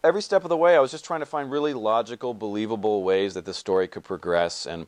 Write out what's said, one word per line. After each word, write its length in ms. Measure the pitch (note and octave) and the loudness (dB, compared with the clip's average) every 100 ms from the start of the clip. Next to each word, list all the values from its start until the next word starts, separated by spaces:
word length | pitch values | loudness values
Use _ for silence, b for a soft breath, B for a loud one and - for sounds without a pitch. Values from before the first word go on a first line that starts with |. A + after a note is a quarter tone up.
Every 200 | E3 G3 | 2 2
step 220 | - G3 | 0 0
of 40 | E3+ | 2
the 80 | D#3+ | 2
way, 200 | F3 D#3+ | 6 6
I 40 | |
was 100 | C3 | 4
just 140 | D#3 | -2
trying 160 | - E3 | -8 -6
to 60 | C#3+ | -4
find 240 | D3+ C3+ | -6 -4
really 240 | C#3+ D3+ | -2 -2
logical, 600 | C3 G#2+ A2+ A2+ A#2+ B2+ | 0 0 0 0 -6 -8
believable 680 | G#2+ G#2+ G#2 G#2+ A2 G#2+ G#2 | -6 -4 -4 -2 -2 0 2
ways 320 | F#2 F#2+ G2+ | 2 2 0
that 100 | F2+ | -4
this 120 | F2+ - | -8 -8
story 320 | - F#2+ F#2 | 0 0 0
could 160 | - | -6
progress. 600 | - F2+ F2 E2+ E2+ - - | -10 -6 0 2 0 -2 -8
And, 200 | E2+ | -10